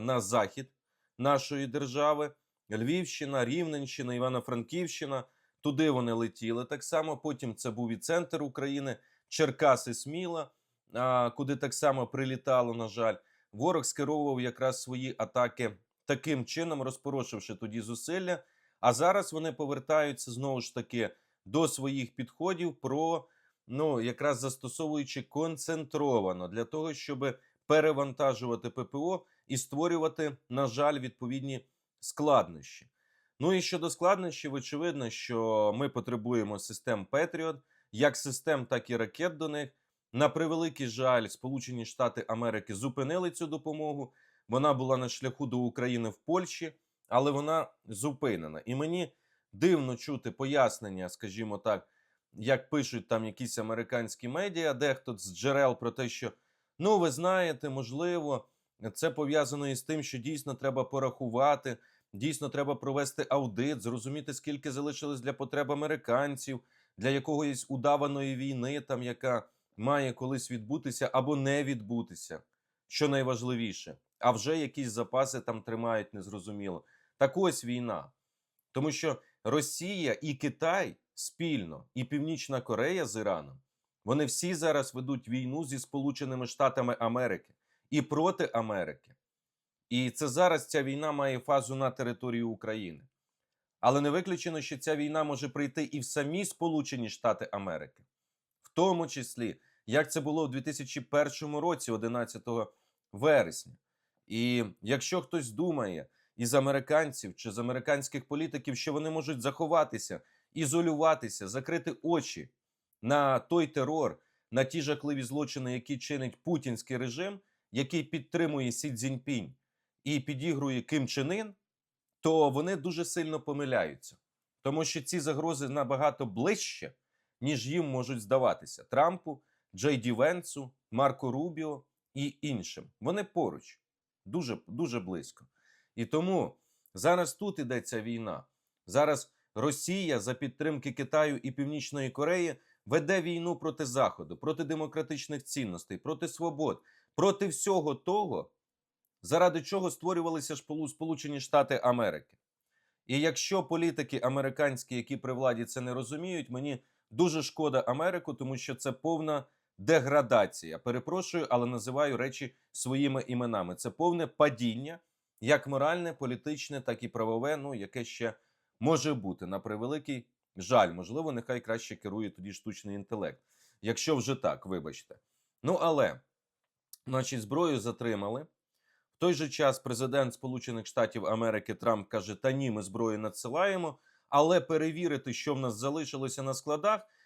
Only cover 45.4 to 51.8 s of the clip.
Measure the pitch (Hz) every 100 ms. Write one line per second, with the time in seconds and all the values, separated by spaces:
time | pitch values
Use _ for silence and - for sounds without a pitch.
45.4 | 139 123 123 123 123 120 113 - - 175
46.4 | 180 - 165 - _ _ - 120 143 139
47.4 | 147 160 - _ - 101 139 135 139 92
48.4 | 78 78 - 131 156 180 160 _ _ _
49.4 | _ 95 165 170 131 120 - 143 120 -
50.4 | 135 143 123 - 104 92 90 - 107 98
51.4 | 110 101 113 98